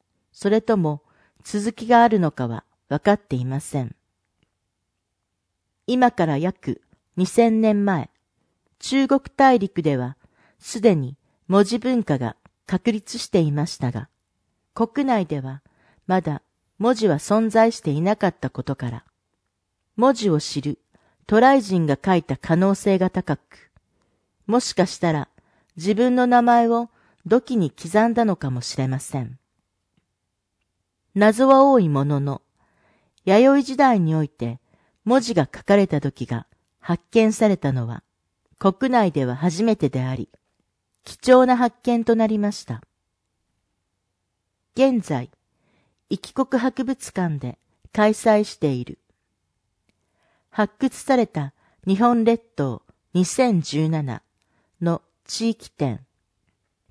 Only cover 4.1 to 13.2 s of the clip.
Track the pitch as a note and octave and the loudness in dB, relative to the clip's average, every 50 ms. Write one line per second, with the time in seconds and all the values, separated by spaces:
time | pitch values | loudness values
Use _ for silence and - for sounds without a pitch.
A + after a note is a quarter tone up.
4.1 | _ _ _ _ _ _ _ _ _ _ _ _ _ _ _ _ _ _ _ _ | _ _ _ _ _ _ _ _ _ _ _ _ _ _ _ _ _ _ _ _
5.1 | _ _ _ _ _ _ _ _ _ _ _ _ _ _ _ - B3 B3+ B3+ A#3+ | _ _ _ _ _ _ _ _ _ _ _ _ _ _ _ -4 0 2 2 2
6.1 | - - F3 D#3 D3 C#3 D#3+ F#3 F#3 _ - - A#2 - _ _ _ _ _ _ | 2 0 0 0 0 -2 -2 -4 -4 _ -8 -8 -8 -8 _ _ _ _ _ _
7.1 | _ F3 F#3 F3+ - - A#3 A#3 A3 A3 A3 A3 G#3+ G3+ G3+ G3+ F#3+ D#3 A#2+ - | _ -4 -4 0 2 2 2 4 2 2 2 2 2 2 0 0 -2 -2 -4 -8
8.1 | _ _ _ _ _ _ _ _ _ _ _ _ _ _ - - C4 C4+ C4+ C4 | _ _ _ _ _ _ _ _ _ _ _ _ _ _ -8 -4 0 0 0 2
9.1 | C#4 C4+ - - - - C#4 C4+ B3+ A3+ G3 F#3+ - - D3+ D#3 C#3+ B2+ B2 B2 | 0 -2 -2 -4 0 2 4 4 4 2 0 -2 -4 -2 -2 0 -2 -2 -4 -6
10.1 | C3+ - _ _ _ _ _ _ _ _ - - - A3+ G3 A#3 F#3 D#3 C3+ B2 | -10 -14 _ _ _ _ _ _ _ _ -18 -14 -6 0 2 2 2 2 -2 -6
11.1 | C#3 - _ _ _ _ _ - F#3 G3 G#3 G3+ A#3 A#3+ A3 B3+ B3+ A#3+ G3+ - | -10 -16 _ _ _ _ _ 0 2 2 2 2 0 -4 -2 -2 -2 -2 -2 -2
12.1 | D3 B2+ B2+ A2+ - - _ _ _ _ _ - F#3 F#3 - A#3+ G#3+ G#3+ - - | -2 -2 -2 -6 -8 -10 _ _ _ _ _ -6 -6 -2 -2 -2 -2 -2 -6 -12
13.1 | - A#3 | -12 -14